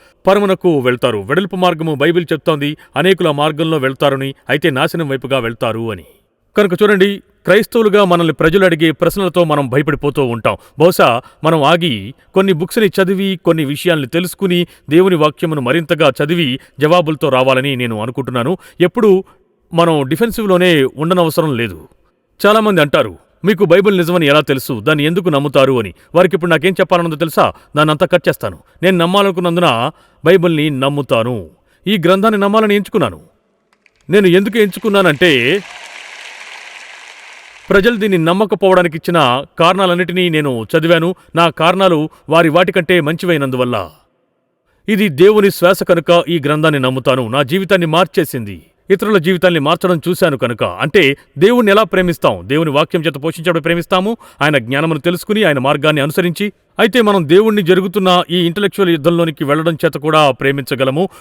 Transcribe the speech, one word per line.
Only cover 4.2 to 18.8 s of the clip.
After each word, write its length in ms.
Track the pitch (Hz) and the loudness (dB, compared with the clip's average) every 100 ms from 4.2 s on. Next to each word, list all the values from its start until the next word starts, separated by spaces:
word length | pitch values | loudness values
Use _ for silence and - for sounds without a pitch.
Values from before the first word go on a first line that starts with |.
| 135 131 - | -8 -10 -4
అయితే 220 | 143 160 | -2 -2
నాశనం 380 | 127 160 170 151 | -2 -2 -4 -6
వైపుగా 300 | 135 127 131 | -6 -4 -4
వెళ్తారు 520 | 113 117 123 110 117 | -4 -6 -6 -6 -8
అని. 140 | 98 - _ _ _ _ - | -10 -14 _ _ _ _ -2
కనుక 260 | 208 180 | 0 2
చూడండి, 400 | 208 202 202 202 _ _ | 2 4 2 -2 _ _
క్రైస్తవులుగా 600 | - 196 - 233 214 208 | 2 2 2 0 2 4
మనల్ని 280 | 190 175 165 | 4 2 0
ప్రజలు 320 | 143 165 190 | 0 2 2
అడిగే 260 | 185 165 160 | 0 0 0
ప్రశ్నలతో 540 | 147 165 196 185 180 | 0 -2 -2 -2 0
మనం 240 | 165 147 135 | 0 0 -2
భయపడిపోతూ 560 | 131 151 143 143 143 | -2 -2 -4 -4 -2
ఉంటాం. 320 | 131 117 113 98 - - | -4 -2 -4 -4 -8 2
బహుశా 440 | 165 180 160 120 - - | 2 4 2 0 -6 -6
మనం 180 | 156 160 | -2 2
ఆగి 520 | 139 170 170 107 98 - _ | 2 2 0 -6 -10 -18 _
కొన్ని 180 | 190 196 | -2 0
బుక్స్ని 340 | 160 170 - 208 | 0 -2 0 0
చదివి 540 | - 185 190 196 185 | 0 -2 0 -4 -2
కొన్ని 200 | - 160 | -2 0
విషయాల్ని 440 | 139 147 175 160 131 | -2 -4 -2 -2 -2
తెలుసుకుని 580 | 165 180 - 196 175 170 _ - | -4 -4 -4 -2 -2 -4 _ 0
దేవుని 260 | 160 185 170 | 2 4 2
వాక్యమును 440 | 151 - 165 151 | 0 -2 -6 -4
మరింతగా 480 | 123 160 156 160 151 | -2 -2 -2 0 0
చదివి 520 | - 147 175 147 131 - - | 0 -2 -2 -2 -4 -10 -2
జవాబులతో 480 | 151 175 160 151 156 | 2 2 0 -2 0
రావాలని 480 | 127 131 127 139 127 | 2 2 2 0 -4
నేను 260 | 120 107 | -4 -6
అనుకుంటున్నాను. 560 | 113 127 123 123 120 185 - - | -6 -8 -6 -4 -4 -4 -8 -2